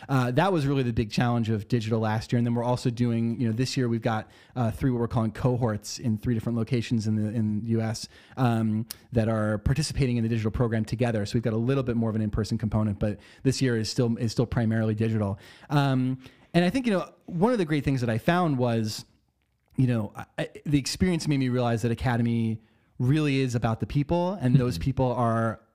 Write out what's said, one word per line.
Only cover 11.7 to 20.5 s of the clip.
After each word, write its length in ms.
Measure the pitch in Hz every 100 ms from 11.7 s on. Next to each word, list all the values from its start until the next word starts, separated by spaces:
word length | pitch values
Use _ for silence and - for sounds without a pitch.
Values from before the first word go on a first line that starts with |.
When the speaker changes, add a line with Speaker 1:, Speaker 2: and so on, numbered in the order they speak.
| 139
Speaker 1:
bit 100 | 123
more 160 | 117 113
of 60 | 110
an 60 |
in-person 360 | 107 107 104 113
component, 400 | 110 110 107 101
but 200 | 107 101 - -
this 180 | 139 127
year 140 | 131 117
is 120 | 107
still, 280 | - 120 117
is 160 | 120
still 140 | - 120
primarily 500 | - 110 113 110 107
digital. 420 | 113 110 101 98 - - -
Um, 480 | 147 139 131 127 131 - - -
and 120 | 170
I 60 | 180
think, 140 | 269
you 80 | 240
know, 160 | 185 151 - -
one 260 | 170 214
of 60 | 247
the 60 |
great 200 | 160 151
things 160 | 139 135
that 100 | 117
I 80 | 113
found 400 | - 175 175 135
was, 460 | 123 117 110 - - _ _ _ _ _ _ -
you 100 | 127
know, 260 | 117 104 -
I, 100 | 110 -
I, 120 | 151